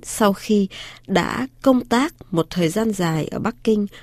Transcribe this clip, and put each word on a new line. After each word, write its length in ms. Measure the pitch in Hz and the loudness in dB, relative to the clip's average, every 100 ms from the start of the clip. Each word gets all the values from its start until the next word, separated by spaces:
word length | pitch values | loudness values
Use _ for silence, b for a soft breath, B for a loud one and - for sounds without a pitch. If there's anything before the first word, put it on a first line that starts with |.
sau 300 | - - 208 | -4 0 2
khi 340 | 196 - 214 190 B B B - | 2 0 0 0 B B B -2
đã 400 | 185 - - 262 - | 0 0 -2 -6 0
công 240 | 269 254 - | 2 2 2
tác 280 | 233 311 - - | 0 0 -4 -4
một 160 | 165 156 | -2 -2
thời 200 | 180 165 | 0 0
gian 220 | 202 226 | 0 -2
dài 360 | 202 170 160 147 | 0 0 0 -4
ở 120 | - | -4
Bắc 160 | 196 - | -6 -2
Kinh, 240 | - 214 202 B | 0 0 -2 B